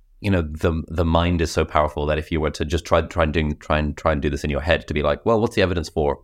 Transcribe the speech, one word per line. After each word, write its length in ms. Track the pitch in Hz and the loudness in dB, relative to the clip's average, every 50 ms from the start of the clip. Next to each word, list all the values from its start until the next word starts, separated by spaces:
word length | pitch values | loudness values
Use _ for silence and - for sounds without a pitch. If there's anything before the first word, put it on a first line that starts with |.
| _ _ _ - | _ _ _ -8
you 100 | - 101 | -2 0
know, 120 | 98 87 80 | 0 2 0
the, 400 | 76 76 76 - 90 98 120 - - | -2 -4 -2 0 0 0 0 -2 -4
the 160 | 82 78 85 | -2 0 2
mind 360 | 82 82 82 87 87 90 80 | 4 4 4 4 4 2 2
is 100 | 80 76 | 0 0
so 140 | - 85 78 | 0 0 -2
powerful 420 | - - 80 76 76 - 76 76 | 2 2 2 2 2 0 -2 -2
that 120 | 76 76 76 | 0 0 -2
if 120 | 76 - | -2 -2
you 100 | 82 78 | -2 -2
were 100 | 76 73 | -2 -2
to 140 | 71 - 78 | -2 -4 -6
just 200 | 73 85 82 - | -2 -2 -4 -2
try, 160 | - 87 82 78 | 2 0 0 0
try 220 | - - 87 82 | 0 -2 -2 0
and 80 | 76 73 | 0 2
doing, 240 | 85 78 76 73 - | 0 0 0 -2 -6
try 200 | - - 78 76 | -4 -2 -2 0
and, 180 | 76 73 73 | 0 -2 -4
try 160 | - - 80 78 | -2 -2 0 0
and 80 | 73 | 0
do 80 | 71 76 | 0 -2
this 140 | 71 71 - | -2 -2 -4
in 60 | 78 | -2
your 100 | 71 - | -2 -2
head 260 | 82 87 80 - - - | 2 2 0 0 2 -4
to 60 | 73 | -4
be 80 | 73 73 | 0 0
like, 220 | 73 71 - - | 0 0 0 0
"Well, 160 | 110 117 107 | 0 2 2
what's 140 | 110 117 - | 2 0 2
the 80 | 107 95 | 2 2
evidence 260 | 87 85 87 78 - | 2 2 -2 -4 -4
for 300 | - 82 76 71 69 - | -4 -2 0 0 0 -2